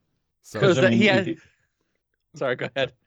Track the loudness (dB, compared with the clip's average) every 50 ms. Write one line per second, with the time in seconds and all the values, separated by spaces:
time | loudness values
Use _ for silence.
0 | _ _ _ _ _ _ _ _ _ -16 -6 0 0 2 2 2 2 2 2 4
1 | 2 2 2 2 -2 -4 -8 -10 _ _ _ _ _ _ _ _ _ _ _ _
2 | _ _ _ _ _ _ _ -8 -6 -6 -6 -6 -8 -8 -6 -6 -6 -6 -8 _
3 | _